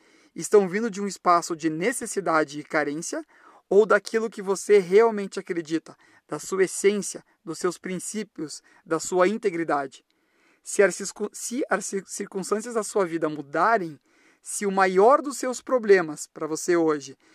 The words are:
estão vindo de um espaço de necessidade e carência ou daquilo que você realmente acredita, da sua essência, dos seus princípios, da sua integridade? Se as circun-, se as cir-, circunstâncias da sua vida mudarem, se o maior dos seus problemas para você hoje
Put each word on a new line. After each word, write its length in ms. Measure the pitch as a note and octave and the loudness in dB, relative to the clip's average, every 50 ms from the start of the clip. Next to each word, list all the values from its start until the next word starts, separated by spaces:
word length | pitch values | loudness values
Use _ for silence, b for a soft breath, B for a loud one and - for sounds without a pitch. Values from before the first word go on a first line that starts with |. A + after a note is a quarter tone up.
| b b b b b b b | b b b b b b b
estão 320 | - D#3+ - - G#3 G3 F3 | -12 -4 4 6 6 6 6
vindo 240 | E3+ G#3 A#3 A#3+ | -2 -4 -4 -4
de 100 | F3+ G3+ | -4 -4
um 60 | G3+ G3+ | -6 -6
espaço 480 | F3 - - F3+ F3 F3 E3 - F3 | -6 -2 2 4 4 4 4 0 -6
de 140 | D#3 D#3+ D#3+ | -2 -2 -2
necessidade 920 | D#3 D#3+ F3 A#3 C4+ - B3 G#3+ - G3+ F3 E3+ E3 D#3 D#3 C#3 C#3+ D3 | -2 0 -2 -2 -2 -2 -8 -6 -6 -4 -2 0 2 2 0 0 -4 -12
e 40 | C#3+ | -10
carência 640 | - - D#3 D3 D3 C#3+ D#3 E3+ - - D#4 D#4 b b b b b b b b b | -4 -2 -2 -2 -2 -4 -6 -8 -8 -8 -10 -10 b b b b b b b b b
ou 180 | F#3 G3 A3 | 4 4 6
daquilo 440 | F#3 G#3 G3+ - - - A3+ A3 A3+ | 6 4 2 2 0 -4 -2 -2 -2
que 120 | - - | -6 -8
você 360 | F#3+ F#3+ G3 F3 - - G#3 G3+ | -4 -4 -4 -4 2 4 4 4
realmente 640 | F#3 E3+ F#3 G#3 A#3 A#3 A3 G#3 G3 F#3+ - G3 | 4 6 6 6 6 6 2 -2 -6 -6 -8 -10
acredita, 580 | F3+ - F#3 E3+ D#3+ D3 E3 D#3 - - - b b b b b b b | -8 -6 -8 -8 -6 -4 -4 -4 -4 -6 -20 b b b b b b b
da 100 | D3 D#3 | -10 -10
sua 280 | - - G3 F#3+ F#3+ | -8 -6 0 0 0
essência, 600 | E3+ - - - G3 G#3 G3+ F#3 - - F3 - _ _ _ - | 0 0 2 2 2 2 2 -4 -8 -10 -12 -16 _ _ _ -14
dos 140 | E3 D#3 - | -12 -10 -4
seus 220 | - F#3 D#3+ - | -4 -4 -4 -4
princípios, 800 | - F#3 F#3 F3 - - - G#3 G#3+ - _ - D#3+ C#3+ - - b b b b b | -10 -10 -10 -8 -10 -8 -8 -8 -10 -10 _ -12 -12 -12 -12 -16 b b b b b
da 140 | - D#3+ D#3+ | -4 -4 -4
sua 280 | - - F#3 F3+ F3+ F#3 | -4 -2 2 2 4 4
integridade? 800 | G#3+ A3+ - G3+ E3+ E3 E3+ D3+ D3+ C#3+ C#3 C3+ - - _ _ _ _ _ _ _ _ _ _ _ _ | 2 0 -2 -4 -4 -2 -2 -2 -2 -2 -2 -6 -12 -20 _ _ _ _ _ _ _ _ _ _ _ _
Se 220 | _ - - - G3+ | _ -8 2 4 4
as 100 | F#3+ F3+ | 4 4
circun-, 360 | - G3+ - - - G#3 - | -2 -10 -10 -8 -8 -10 -10
se 340 | - - - - A#3 C4 - - | -8 -10 -12 -8 -6 -6 -4 -2
as 180 | G3+ F#3 - | -4 -4 -4
cir-, 200 | - - G3 F#3 | -6 -8 -8 -10
circunstâncias 720 | - - - G3+ F#3+ - F#3+ F3 - G3+ G#3+ G#3+ A#3+ A3+ | -10 -10 -10 -10 -8 -8 -8 -4 -4 -4 -4 -4 -6 -6
da 80 | A3+ G#3 | -6 -6
sua 220 | - - G#3+ G3 | -2 0 -2 -2
vida 220 | E3 E3 E3 D#3+ D#3 | 0 -2 -2 -2 -4
mudarem, 720 | D#3 D3 C#3+ C#3 C#3+ D#3+ F3 G#3+ A#3 A3 F3+ E3 D3 C#3 b b b b b b b b b | -4 -6 -10 -6 -2 0 2 2 2 2 0 -4 -10 -14 b b b b b b b b b
se 220 | - - - G#3 | -12 -8 -4 -4
o 60 | G3 | -2
maior 500 | F#3+ F#3+ F#3+ F#3+ F#3 F#3 G3 A#3 C#4+ D4 | 2 2 2 4 6 6 6 8 6 6
dos 160 | B3+ D4 B3 - | 2 -2 -8 -6
seus 220 | - B3+ A#3+ - | -4 -6 -6 -6
problemas 640 | - - C4+ B3+ G#3+ G#3 G3 F#3+ E3+ D#3 D3+ - - - | -6 -2 -2 0 4 6 6 6 4 0 -8 -12 -14 -16
para 200 | - - D#3+ D3+ | -12 -10 -8 -6
você 300 | D#3 D#3 - - F3 E3+ | -6 -6 0 2 2 4
hoje 400 | E3 D#3+ D3+ D3 C3+ C3+ C3 b b b b | 4 2 0 0 -4 -12 -20 b b b b